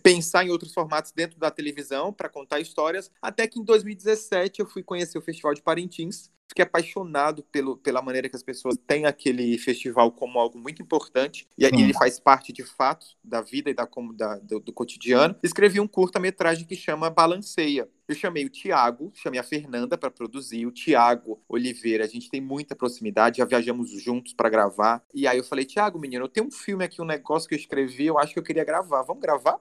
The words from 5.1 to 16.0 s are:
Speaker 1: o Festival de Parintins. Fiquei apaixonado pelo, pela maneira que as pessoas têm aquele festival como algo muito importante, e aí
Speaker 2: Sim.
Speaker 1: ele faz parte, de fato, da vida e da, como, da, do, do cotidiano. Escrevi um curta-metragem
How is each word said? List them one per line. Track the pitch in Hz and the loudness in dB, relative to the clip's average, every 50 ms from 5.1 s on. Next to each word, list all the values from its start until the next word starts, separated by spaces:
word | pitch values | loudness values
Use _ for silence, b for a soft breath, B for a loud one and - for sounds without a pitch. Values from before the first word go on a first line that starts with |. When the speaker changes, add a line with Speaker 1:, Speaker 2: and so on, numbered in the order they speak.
| - | -6
Speaker 1:
o | 165 | -8
Festival | 160 - 160 - - 151 147 | -8 -8 -12 -4 -2 -2 -2
de | 151 | 0
Parintins. | _ 165 160 170 180 180 - - 165 165 - - - _ _ _ _ _ | _ -2 -2 -2 -4 -8 -10 -8 -8 -8 -10 -12 -16 _ _ _ _ _
Fiquei | - - 180 | 2 2 2
apaixonado | 175 - 170 165 - - 196 190 170 151 143 143 151 160 151 143 | 2 2 -2 -2 -2 -6 -8 -8 -2 0 2 2 2 0 -4 -12
pelo, | _ - 147 135 131 123 | _ -4 -2 -2 -2 -6
pela | - _ 143 123 127 | -4 _ -2 -2 -2
maneira | 131 131 127 131 127 | -2 -2 -4 -4 -4
que | 123 - | -6 -10
as | 123 - | -12 -12
pessoas | - 127 - - 131 120 - _ | -12 -14 -8 -4 -4 -4 -4 _
têm | - 147 151 151 | -2 0 2 2
aquele | 147 139 _ - 139 123 123 123 117 120 | 0 0 _ -2 -2 0 0 0 0 0
festival | 117 - 131 120 - - 131 113 123 117 117 | 0 0 -2 -2 -2 -4 -2 4 4 4 4
como | 117 - 131 123 123 | 4 -4 -10 -4 0
algo | 120 117 113 117 120 | 0 0 0 -2 -10
muito | 117 143 160 - | -14 -12 -12 -12
importante, | 165 _ - 147 - - _ 127 135 147 - - - _ _ | -6 _ -2 -2 -2 0 _ -2 -2 0 -4 -14 -20 _ _
e | - 135 | 4 4
aí | 135 131 | 6 6
Speaker 2:
Sim. | 120 - | 6 6
Speaker 1:
ele | 135 135 | 6 6
faz | - - 127 - - | 6 4 4 4 4
parte, | _ 143 135 135 - - | _ 6 6 6 4 -12
de | 123 - 127 | -14 -14 -14
fato, | - - - 135 135 156 _ - - _ _ _ | -16 -2 0 0 0 0 _ -10 -20 _ _ _
da | 113 120 117 | -6 -6 -6
vida | 110 - 127 139 143 143 | -6 -4 -8 -4 -4 -4
e | 127 | -4
da, | 120 117 | -4 -6
como, | - _ 127 120 113 | -6 _ -12 -12 -12
da, | 113 107 113 104 107 | -8 -6 -6 -6 -6
do, | 101 101 - 110 107 | -8 -8 -8 -8 -8
do | - - - | -8 -10 -8
cotidiano. | - 123 - - - - 120 123 123 147 165 196 - | -8 -8 -8 -8 -10 0 4 6 6 6 4 2 -2
Escrevi | - 175 - - 202 208 180 202 | -4 -4 2 4 4 4 4 2
um | 208 | -2
curta-metragem | 208 _ 190 | 0 _ 0